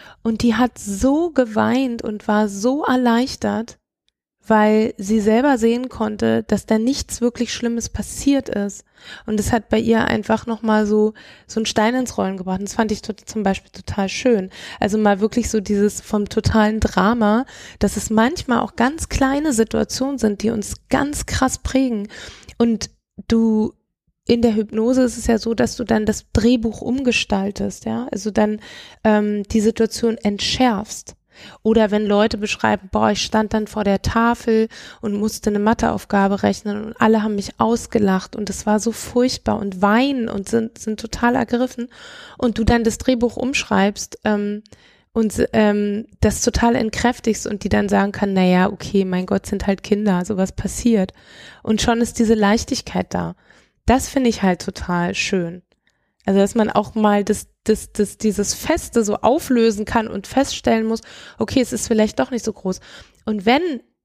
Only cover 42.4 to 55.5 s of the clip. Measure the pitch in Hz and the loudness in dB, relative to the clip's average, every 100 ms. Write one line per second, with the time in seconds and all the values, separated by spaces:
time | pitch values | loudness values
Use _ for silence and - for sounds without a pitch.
42.4 | 247 220 220 233 226 - - 247 233 - | -2 2 2 4 2 0 0 0 0 -2
43.4 | 247 285 - 196 196 208 - - 214 208 | -4 -2 0 2 2 0 -12 -6 -2 0
44.4 | 202 208 - - _ _ _ 226 220 - | -2 -6 -12 -20 _ _ _ -2 0 0
45.4 | - 220 208 208 208 202 - - 214 - | 0 2 2 2 0 -4 -6 0 0 2
46.4 | 240 - 233 240 220 - 240 247 226 208 | -2 2 2 2 -2 0 -2 0 -2 -2
47.4 | - 208 196 208 202 202 202 - 202 190 | -4 -6 -2 0 2 2 0 -2 0 2
48.4 | 180 180 185 - - 196 190 185 185 196 | 4 4 2 -2 -2 0 0 -2 -2 -2
49.4 | - 196 - 196 - 208 214 180 180 196 | -2 -4 -2 -4 0 0 2 0 0 -2
50.4 | 190 - 190 - 240 214 185 - - - | -2 -2 -8 -2 2 2 0 -6 -20 -20
51.4 | - - - 220 - 233 233 - 220 220 | -20 -10 -2 0 2 2 0 0 2 4
52.4 | 202 226 - 254 - 180 180 175 170 - | 4 2 0 -6 -4 -6 -4 -4 -6 -10
53.4 | _ _ _ _ - 262 - 277 240 - | _ _ _ _ 2 2 2 0 0 2
54.4 | 190 180 - - - 175 175 - - 190 | 0 0 -4 -10 -4 -2 -2 -2 -2 -2
55.4 | 170 | -2